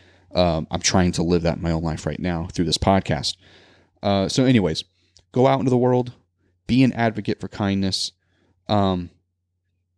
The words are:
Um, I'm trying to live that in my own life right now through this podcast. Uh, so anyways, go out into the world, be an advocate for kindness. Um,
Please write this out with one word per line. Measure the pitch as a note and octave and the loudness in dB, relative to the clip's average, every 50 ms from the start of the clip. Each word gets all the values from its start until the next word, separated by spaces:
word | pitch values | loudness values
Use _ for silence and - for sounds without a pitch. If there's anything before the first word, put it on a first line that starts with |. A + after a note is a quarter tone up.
| _ _ _ _ _ _ - | _ _ _ _ _ _ 0
Um, | F2 F2+ E2+ D#2+ D#2+ D2+ - | 0 2 2 2 -2 -4 -4
I'm | - F2+ | -6 -4
trying | - - - F#2+ F2+ F2+ | -2 0 2 2 2 2
to | - - | 0 0
live | E2+ E2+ F2+ E2+ E2+ | 0 0 0 2 0
that | E2 - | 0 -2
in | - | -2
my | F2 E2+ | -2 -2
own | D#2+ D#2+ E2 | -2 -2 -2
life | D#2+ D2+ - - | -4 -4 -4 -6
right | D#2 D2+ - | -8 -6 -6
now | F2 F2+ E2+ E2 E2+ F2 | -4 -4 -4 -4 -6 -6
through | - - E2+ | -4 -4 -2
this | D#2+ - - | -2 -2 0
podcast. | - F#2+ G2 F#2+ - - D#2+ C#2 - - - _ _ - - - - _ _ _ _ _ _ - | 2 2 2 2 2 0 -4 -4 -4 -6 -8 _ _ -20 -20 -20 -20 _ _ _ _ _ _ -6
Uh, | - G2+ G2 G2 G2 | -2 0 0 0 0
so | - - C#3 B2+ | 0 0 2 2
anyways, | C3 B2+ A2 F#2 E2 D#2+ - - _ _ _ _ _ _ _ _ _ | 4 4 4 2 2 -2 -4 -10 _ _ _ _ _ _ _ _ _
go | - B2+ C3 | 0 2 4
out | C3 C3+ C3+ | 4 2 2
into | - C3 | 0 0
the | B2 | 2
world, | A#2+ B2 B2+ B2 B2 B2 B2 - _ _ _ _ _ _ _ _ _ _ | 2 2 2 2 0 -2 -4 -10 _ _ _ _ _ _ _ _ _ _
be | - A#2 C3 C3+ | 0 2 4 4
an | A#2+ - | 4 2
advocate | A#2 A#2 A2+ G#2+ A2 G2+ A2+ G2+ - | 0 0 0 0 -2 -4 -6 -6 -6
for | - | -6
kindness. | F#2+ - - G#2 G2 G2 G2 G2 F#2+ - - - - _ _ _ _ _ _ _ _ _ _ _ | -10 -6 -4 -2 0 0 0 -2 -2 -2 -4 -6 -8 _ _ _ _ _ _ _ _ _ _ _
Um, | - G#2 G#2 G2 F#2+ F#2 F2+ F2 - _ _ _ _ _ _ _ _ _ _ _ _ _ _ _ _ _ | -2 0 2 2 2 0 -2 -4 -10 _ _ _ _ _ _ _ _ _ _ _ _ _ _ _ _ _